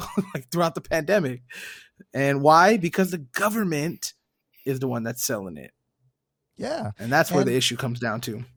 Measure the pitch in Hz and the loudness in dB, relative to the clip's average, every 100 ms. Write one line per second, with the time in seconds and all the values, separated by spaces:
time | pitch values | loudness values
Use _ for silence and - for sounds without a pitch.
0 | - - 190 143 - 170 170 165 - 160 | -4 -4 -4 -6 -6 0 0 -2 -4 -4
1 | 156 202 143 123 - - - - - _ | 2 2 0 -6 -14 -18 -16 -18 -20 _
2 | - 123 139 139 143 160 185 220 165 - | -10 -2 0 4 6 8 8 6 2 0
3 | 185 175 135 - 208 214 202 151 156 110 | 0 -2 -8 -2 0 2 0 0 -2 -6
4 | - - _ _ _ _ - 131 131 120 | -10 -12 _ _ _ _ -6 -4 -2 -4
5 | 113 120 - 113 95 76 65 _ _ _ | -4 -4 -4 -4 -6 -12 -16 _ _ _
6 | _ _ _ _ _ - 254 311 110 - | _ _ _ _ _ -10 -8 -6 -6 -8
7 | 113 143 160 170 127 127 123 120 120 120 | 0 2 4 2 2 2 0 -2 -4 -4
8 | 120 107 120 110 123 | -4 -4 -6 -10 -12